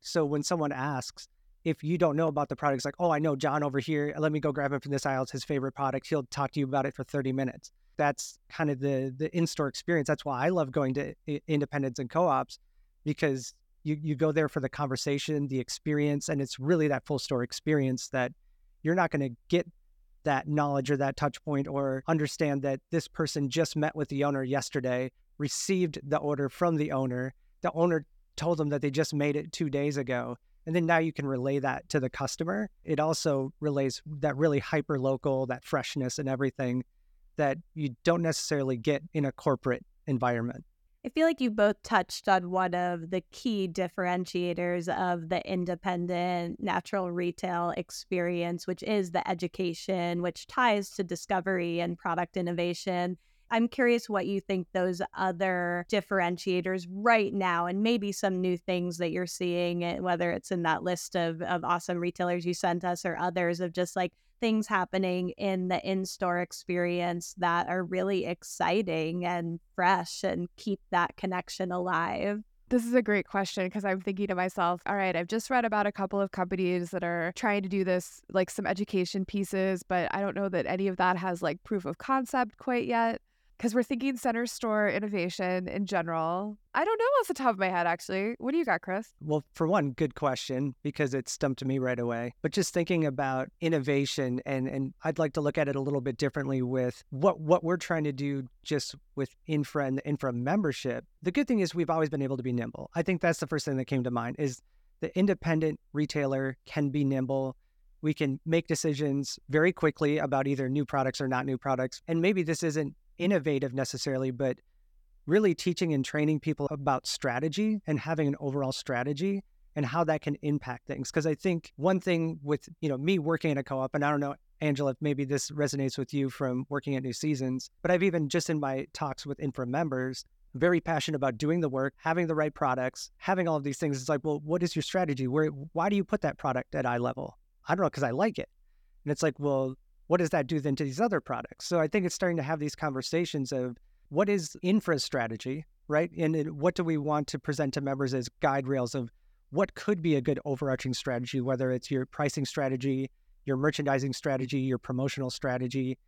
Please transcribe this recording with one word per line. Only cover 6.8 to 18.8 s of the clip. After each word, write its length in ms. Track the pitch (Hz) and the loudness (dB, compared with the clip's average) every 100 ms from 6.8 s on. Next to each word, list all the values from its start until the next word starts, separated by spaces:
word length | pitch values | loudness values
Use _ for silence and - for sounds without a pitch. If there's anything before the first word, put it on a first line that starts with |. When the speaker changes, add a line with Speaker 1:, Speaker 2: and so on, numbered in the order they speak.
| 135 | -2
Speaker 1:
it 80 | |
for 80 | - | -4
thirty 300 | 131 143 131 | -6 -2 0
minutes." 400 | 131 131 - - _ _ - | 0 -2 -4 -16 _ _ 0
That's 420 | 147 - - - - | 2 0 -6 -14 -10
kind 220 | - 151 | -2 0
of 80 | 131 | 0
the, 340 | 139 135 135 | 0 0 -2
the 220 | 131 156 170 | -4 -2 0
in-store 300 | 165 - 143 | 0 0 -2
experience. 400 | - - 170 143 | -2 0 2 2
That's 180 | 147 | 0
why 220 | 147 123 156 | -2 0 2
I 40 | |
love 200 | 180 135 | 2 2
going 240 | 147 131 | 0 0
to 200 | 131 139 - - | 0 -4 -8 -6
i-, 120 | 143 - | -6 0
independents 500 | 147 143 147 135 123 | 0 0 -2 -2 -4
and 100 | 123 | -2
co-ops, 520 | 160 175 131 127 - _ _ _ _ | 2 4 2 0 -8 _ _ _ _
because 500 | 151 - 151 135 - - _ _ | -4 0 0 0 -6 -16 _ _
you, 160 | 151 151 | -4 -2
you 140 | 156 | -2
go 160 | 135 156 | 2 2
there 180 | 151 151 | 4 2
for 120 | 151 | 0
the 80 | 135 | -4
conversation, 800 | - 143 131 147 143 - 151 143 | -2 -4 -2 0 -2 0 -2 0
the 100 | 131 | -2
experience, 680 | - - 156 147 147 143 - | -4 -6 -2 2 2 0 0
and 120 | 143 | -2
it's 200 | 139 - | -2 -2
really 260 | 139 170 151 | 2 4 4
that 160 | 135 | 2
full 140 | - 139 | 0 -4
store 240 | - 127 | 0 -2
experience 680 | 123 - 151 151 131 127 - | -2 -4 2 2 2 0 -2
that 220 | 131 123 - _ _ _ _ | -2 -2 -6 _ _ _ _